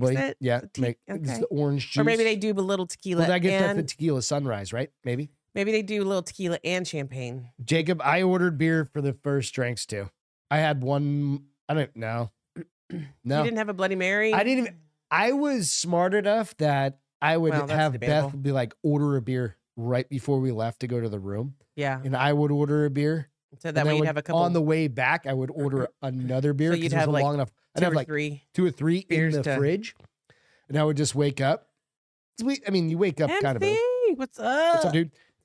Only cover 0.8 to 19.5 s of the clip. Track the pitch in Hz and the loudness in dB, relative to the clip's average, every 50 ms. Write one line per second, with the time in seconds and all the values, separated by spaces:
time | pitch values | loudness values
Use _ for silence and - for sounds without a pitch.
0.8 | 131 120 117 - _ - 196 165 156 131 120 113 - - - 143 147 143 143 139 | -2 -2 -2 -6 _ -10 -8 -6 -4 -4 -4 -4 -4 -2 -2 -2 0 0 -2 -2
1.8 | - - - 143 - 226 226 226 220 226 214 202 208 220 202 196 190 190 202 185 | -4 -2 0 2 2 4 4 2 2 2 0 0 0 -2 0 0 0 0 -2 -2
2.8 | 180 175 - - - 190 175 170 165 165 180 180 175 190 190 190 190 196 202 208 | -4 -6 -10 -10 -6 -2 0 2 2 2 2 2 2 2 2 2 2 2 0 -2
3.8 | 156 - - - 156 165 143 127 113 - 147 143 143 131 110 101 98 92 113 120 | -4 -4 -4 -2 -2 0 0 0 -2 -2 -2 -2 -2 -2 -4 -4 -6 -6 -6 -6
4.8 | 135 - _ _ - 123 120 131 151 147 _ _ _ _ - 196 196 214 214 214 | -6 -6 _ _ -6 -4 -4 -4 -6 -8 _ _ _ _ -4 -2 0 0 0 0
5.8 | 208 196 214 208 196 190 196 185 180 - - - 185 170 170 - - 165 180 185 | 0 -2 -2 -2 0 0 -2 -2 -4 -6 -8 -6 -4 -4 -4 -4 -2 -4 -4 -4
6.8 | 180 - - 151 139 135 127 131 127 120 123 131 123 123 _ - 120 - 165 165 | -4 -4 -6 -6 -6 -6 -8 -8 -8 -8 -8 -10 -12 -14 _ -10 -2 0 0 2
7.8 | 156 165 180 151 127 139 156 180 190 185 185 180 175 180 156 135 160 165 165 160 | 2 2 0 0 2 2 2 4 4 2 2 2 2 0 0 0 2 2 2 2
8.8 | 151 - - 151 139 139 131 - - 143 139 139 120 - - 135 123 120 120 - | 0 -2 -4 -4 -4 -4 -4 -4 -2 -2 0 0 -2 -4 -4 -4 -4 -4 -4 -6
9.8 | - - 107 101 101 98 - _ _ _ _ _ _ - 147 156 156 151 151 135 | -8 -8 -8 -8 -8 -10 -12 _ _ _ _ _ _ -2 0 2 2 2 0 0
10.8 | 123 131 143 143 147 143 143 143 143 139 139 143 139 _ _ _ _ - 151 156 | -2 -2 0 0 0 0 0 0 -2 -2 -2 -4 -6 _ _ _ _ -2 -2 0
11.8 | 135 - - 113 113 110 117 120 117 107 - _ _ _ - 170 165 _ _ _ | -2 -2 -6 -8 -6 -4 -4 -4 -6 -6 -10 _ _ _ -18 -18 -18 _ _ _
12.8 | _ - - 170 147 139 - _ - 120 139 151 156 240 226 214 220 208 202 180 | _ -12 -10 -10 -10 -12 -16 _ -4 -2 0 0 0 0 0 -2 -2 -4 -2 -2
13.8 | 190 190 190 185 180 185 196 208 214 220 214 185 214 247 269 254 233 202 175 - | -2 -2 0 0 0 0 2 2 2 2 2 2 2 2 2 0 0 -4 -6 -14
14.8 | _ _ _ _ _ - 151 170 208 240 277 277 294 294 269 233 - - - - | _ _ _ _ _ -2 0 2 2 2 2 0 0 0 0 0 0 -2 -2 -2
15.8 | - 175 175 170 175 185 196 214 196 202 208 226 214 - - - 156 147 143 139 | -2 0 2 2 2 2 2 2 2 2 2 2 0 -4 -4 -2 0 2 2 2
16.8 | 139 139 135 _ _ _ _ - 147 156 165 170 165 156 156 147 143 143 156 156 | 0 -2 -4 _ _ _ _ -2 0 2 2 2 2 2 2 2 0 0 2 2
17.8 | 156 151 123 113 - 151 147 156 143 139 147 139 135 143 135 135 120 110 - _ | 2 2 0 0 0 2 2 2 2 0 -4 -4 -2 0 0 0 0 -2 -4 _
18.8 | - 151 147 143 147 147 139 131 110 127 127 127 123 104 | 0 2 2 2 2 2 0 0 0 -2 -2 -2 -2 -4